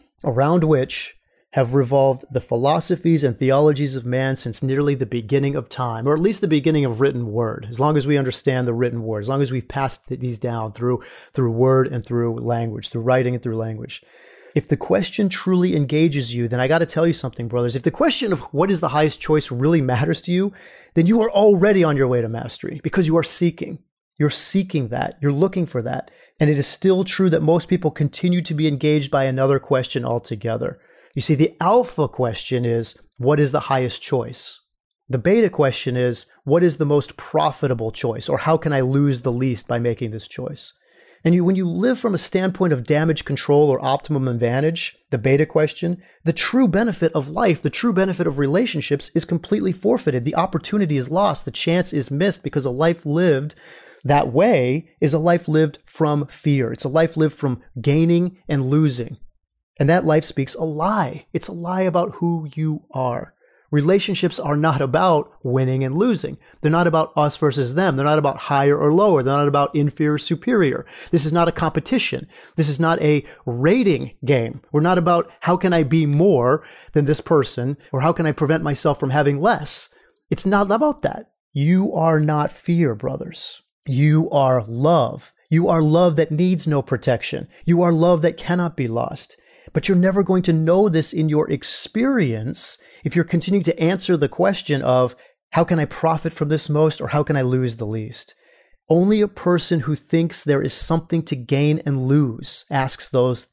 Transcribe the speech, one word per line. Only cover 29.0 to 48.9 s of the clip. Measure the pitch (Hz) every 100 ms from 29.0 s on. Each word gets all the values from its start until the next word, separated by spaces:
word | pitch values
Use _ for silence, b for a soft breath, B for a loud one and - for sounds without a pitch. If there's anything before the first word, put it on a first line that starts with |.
| 139
by | 139
another | 135 131 135 139
question | - 135 127 131
altogether. | 120 117 - 107 113 113 - - b b b
You | 139
see, | -
the | 143 160 -
alpha | 170 240 247 - 143
question | - 123 110 - 123
is, | 120 117 113 - _ -
"What | 123 151
is | 143
the | 143
highest | - 135 123 -
choice?" | - 131 117 123 - - _ _ _ _ -
The | 127
beta | 165 220 202
question | - 135 - 131
is, | 123 123 117 - b
"What | - 165
is | 175 139
the | 147
most | 147 - -
profitable | - 156 151 - 139 120 113
choice?" | - 123 113 131
Or, | 139
"How | 156 160
can | 160
I | 139
lose | 127 139 143 123
the | 127
least | 120 131 117 -
by | 120
making | 120 110 117
this | 110 -
choice?" | - 127 - - - b b b b
And | 165
you, | 180
when | 175
you | 190 180
live | 170 233 254
from | 226
a | 175
standpoint | - 190 190 185 180
of | 131
damage | 117 151 160 147 -
control | 139 - 143 151
or | 127
optimum | 135 143 - 143 131
advantage, | 117 117 127 151 170 - - -
the | 127
beta | 131 139
question, | 156 156 151 - 175 180 b b
the | 160
true | 160 - 254 240
benefit | 190 233 170 165
of | 156 135
life, | 175 226 151
the | 147
true | - 240
benefit | 190 190 170 165
of | 139
relationships | 139 170 240 156 -